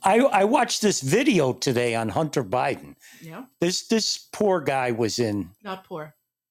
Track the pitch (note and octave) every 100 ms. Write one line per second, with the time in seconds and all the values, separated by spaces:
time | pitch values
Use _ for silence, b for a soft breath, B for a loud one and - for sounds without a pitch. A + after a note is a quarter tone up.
0 | G3 A3 B3+ G3 G3+ C#4+ A#3 - G#3 E3
1 | C3+ G3 D4 F#3+ C3+ A#2+ - A#2+ A#2+ A2+
2 | A2 D3+ D#3+ D3+ G2 A#2+ C#3 G#2 D2 -
3 | B B D#3+ E3 C4+ - F3 F#3 - A3+
4 | - - - - G#3+ F#3 C#3+ C3+ B2 A2+
5 | A2+ A2 A2+ G2+ F2 - - F#3+ - E3+
6 | D3+ - _ _ _